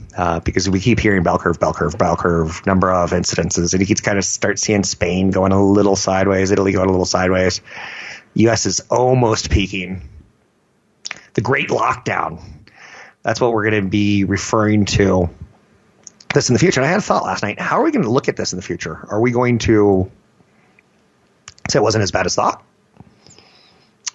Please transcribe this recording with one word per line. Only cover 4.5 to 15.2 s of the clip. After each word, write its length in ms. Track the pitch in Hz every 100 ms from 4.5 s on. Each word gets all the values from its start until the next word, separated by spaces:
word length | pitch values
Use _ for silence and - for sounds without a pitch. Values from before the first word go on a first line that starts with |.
| 101
seeing 240 | - 104
Spain 460 | 92 - 90 92 95
going 220 | 95 95
a 100 | 95
little 360 | 98 101 101 95
sideways, 540 | - 95 98 95 95
Italy 200 | 98 98
going 160 | 98 95
a 40 |
little 140 | 92 92
sideways. 540 | 92 92 92 92 - - - - - - - - -
U 140 | 113
S 160 | 107 101
is 140 | 87 -
almost 600 | 120 127 127 117 110 -
peaking. 560 | - 95 98 90 92 - - - _ _ _ _ _ _ _ - - -
The 80 | -
Great 260 | 113 139 160
Lockdown. 720 | - 123 - 113 90 82 - - - - - - - - _
That's 180 | - 113
what 100 | 123
we're 140 | 110 107
gonna 160 | 107
be 420 | 95 104 104 101
referring 640 | 95 98 - 113 107 107 98
to 440 | - 98 92